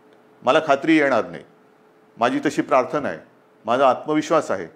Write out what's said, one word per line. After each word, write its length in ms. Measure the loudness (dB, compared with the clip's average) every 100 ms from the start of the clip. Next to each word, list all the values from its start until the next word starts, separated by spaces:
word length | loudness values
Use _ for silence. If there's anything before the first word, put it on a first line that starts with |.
| _ _ _ _
मला 180 | 0 2 2
खात्री 320 | 0 2 2
येणार 300 | 4 0 -2
नाही, 160 | -8 -18 _ _ _ _ _ _ -2
माझी 200 | 0 0 -2
तशी 160 | -2
प्रार्थना 460 | 0 0 0 -4 -6
आहे, 100 | -8 -14 _ _ _
माझा 260 | -4 2 2
आत्मविश्वास 600 | 2 -2 -4 0 0 0
आहे. 160 | -6 -8